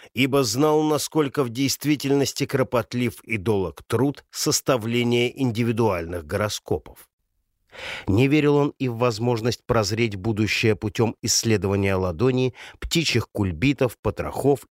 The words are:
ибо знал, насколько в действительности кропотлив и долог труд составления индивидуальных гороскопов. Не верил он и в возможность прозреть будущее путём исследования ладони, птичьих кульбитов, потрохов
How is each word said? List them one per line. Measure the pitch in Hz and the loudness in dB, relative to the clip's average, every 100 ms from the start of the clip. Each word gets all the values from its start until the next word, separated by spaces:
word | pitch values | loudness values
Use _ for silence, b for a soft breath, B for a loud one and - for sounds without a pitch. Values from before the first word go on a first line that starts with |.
| B - | B -2
ибо | 135 139 | 2 2
знал, | 120 120 151 156 | 0 2 2 4
насколько | 156 147 - 160 139 - | 2 0 -2 -2 -2 -2
в | 123 | -4
действительности | 113 135 - 147 147 139 139 131 - 135 | -2 -2 -2 -2 -2 2 2 2 -2 -4
кропотлив | 143 123 120 - 123 120 - | -2 0 -2 -2 -2 -4 -4
и | - 110 | -8 -4
долог | 92 101 87 - | 0 0 -2 -8
труд | - 113 143 - _ | -4 0 0 -2 _
составления | - 156 - - 131 110 120 120 120 120 - | -6 -2 -2 0 0 0 0 2 2 0 0
индивидуальных | 131 113 120 113 110 87 85 87 76 | -2 0 0 2 0 0 -4 -8 -6
гороскопов. | 98 104 - - 92 - - - _ _ _ _ _ _ B B B - | -2 -2 -4 -4 -6 -6 -20 -20 _ _ _ _ _ _ B B B -2
Не | 101 135 | 2 4
верил | 151 147 143 | 4 4 2
он | 143 - | 2 -2
и | 127 | -6
в | 113 | 0
возможность | 123 104 120 113 117 - - | 0 0 -2 0 -2 -4 0
прозреть | 117 95 110 117 98 | 2 2 0 -2 -2
будущее | 107 104 104 - 113 107 | -4 0 0 2 2 2
путём | 107 - 113 - | -2 0 0 0
исследования | 113 - 117 104 98 101 98 95 | -2 0 2 2 2 2 2 0
ладони, | 92 78 127 127 127 B B B | -2 0 0 2 0 B B B
птичьих | - 170 147 117 - | -4 -2 0 -2 -2
кульбитов, | - 95 78 131 135 123 - | -4 -2 0 0 2 0 -2
потрохов | 107 - 78 - 139 135 - | -6 -4 -8 0 2 2 -2